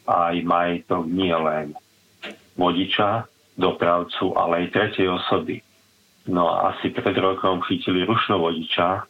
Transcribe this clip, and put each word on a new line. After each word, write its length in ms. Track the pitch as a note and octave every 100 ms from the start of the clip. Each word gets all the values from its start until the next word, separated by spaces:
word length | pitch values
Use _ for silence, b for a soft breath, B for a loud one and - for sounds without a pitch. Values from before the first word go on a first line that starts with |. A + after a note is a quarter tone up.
aj 320 | - F2+ E2+ F2
majetok 640 | E2+ F2 F2 F2 - F2+ D#2+
nielen 680 | F2+ F#2 E2 D#2 D2+ D2+ - - _ _ _ - - _ -
vodiča, 680 | F2 F2 F#2+ - G#2 A2+ - _ _ -
dopravcu, 800 | F2 - E2+ F2 F2 - F2+ F2
ale 300 | E2+ E2+ F2+
aj 80 |
tretej 340 | G2 G#2 - F#2
osoby. 520 | F2+ - F#2 D#2+ - - _ _ _ _ _ -
No 240 | F2+ E2+
a 220 | F2+ - -
asi 180 | F#2+
pred 240 | - G#2 F#2
rokom 480 | F#2+ F#2 G2 F2+ -
chytili 400 | F#2 - F2+ F#2
rušnovodiča, 1040 | A2 - G2 E2 E2 D#2+ - F2 G2 -